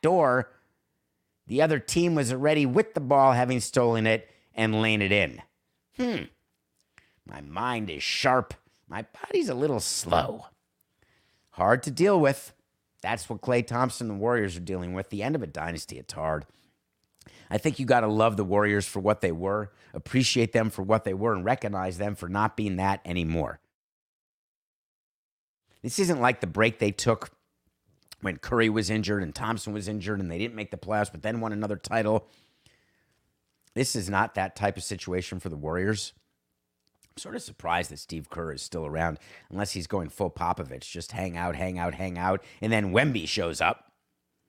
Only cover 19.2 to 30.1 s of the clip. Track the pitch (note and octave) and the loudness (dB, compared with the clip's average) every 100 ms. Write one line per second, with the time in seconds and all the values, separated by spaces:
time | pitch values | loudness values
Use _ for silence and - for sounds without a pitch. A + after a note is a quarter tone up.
19.2 | F#2 E2 F#2+ G#2 G#2 - - - - B2+ | 0 0 -2 -2 -4 -12 -18 -14 -2 2
20.2 | B2+ B2 A2+ A#2 A2 - F#2+ A2 G#2 F#2+ | 2 4 2 2 0 0 2 2 2 0
21.2 | A2+ G2+ F#2 C3+ G#2+ G2 F#2 F2 G2+ G2+ | 0 0 0 0 -2 -4 -4 -4 -4 -4
22.2 | F2 G2 G#2+ - G#2+ F2+ G2 G2 - F2 | -4 0 0 0 -4 0 0 0 -2 -2
23.2 | D#2+ E2 C2 - _ _ _ _ _ _ | 0 0 -2 -6 _ _ _ _ _ _
24.2 | _ _ _ _ _ _ _ _ _ _ | _ _ _ _ _ _ _ _ _ _
25.2 | _ _ _ _ _ _ B2 - F#3 D3+ | _ _ _ _ _ _ -6 0 2 4
26.2 | B2 - F#2+ F2 A2+ - G#2 - - A2+ | 4 2 -2 2 2 4 0 0 0 0
27.2 | - _ _ _ _ _ _ _ _ - | -2 _ _ _ _ _ _ _ _ -8
28.2 | F#2+ E2 - A#2+ A2+ G#2+ G2 A2 G2 G#2 | -6 -6 -2 2 4 2 0 0 0 0
29.2 | F2 D2 A#2 A2+ - G#2 G2 G#2+ F#2+ | -2 -4 -4 -4 -6 -8 -6 -6 -4